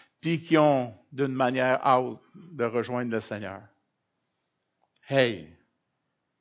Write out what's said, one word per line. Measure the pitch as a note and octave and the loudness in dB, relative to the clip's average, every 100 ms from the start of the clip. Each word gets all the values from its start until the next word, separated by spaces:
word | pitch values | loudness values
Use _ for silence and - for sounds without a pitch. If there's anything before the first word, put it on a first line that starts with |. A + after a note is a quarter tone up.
| _ _ | _ _
puis | D#3+ E3 | -4 -4
qui | E3 D#3 | 2 4
ont, | D3+ C3+ A#2+ G2 _ | 6 4 0 -10 _
d'une | B2+ C#3 | -6 -4
manière | C3 B2+ C3 B2+ B2+ | 0 0 0 0 2
hâte, | - B2+ B2+ A2+ _ | 4 2 2 -8 _
de | - E3+ D#3 | -20 -20 -6
rejoindre | A#2 A#2 A2 B2 B2 | -2 -2 -4 -4 -4
le | A2+ | -4
Seigneur. | - G#2 G2 F#2+ - _ _ _ _ _ _ _ _ _ _ _ _ _ - | -6 -10 -10 -14 -18 _ _ _ _ _ _ _ _ _ _ _ _ _ -4
Hey, | C3+ B2 F#2+ D#2 F2 _ _ _ _ _ _ _ _ | 0 0 -2 -12 -20 _ _ _ _ _ _ _ _